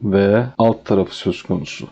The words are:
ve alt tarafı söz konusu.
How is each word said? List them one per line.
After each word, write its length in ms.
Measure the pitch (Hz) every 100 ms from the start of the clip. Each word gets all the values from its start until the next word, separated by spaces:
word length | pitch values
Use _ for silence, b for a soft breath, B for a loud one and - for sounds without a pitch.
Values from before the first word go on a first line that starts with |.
ve 440 | 113 98 98 107 123 -
alt 260 | 113 113
tarafı 320 | - 98 92 -
söz 260 | 95 90
konusu. 460 | - 90 71 - -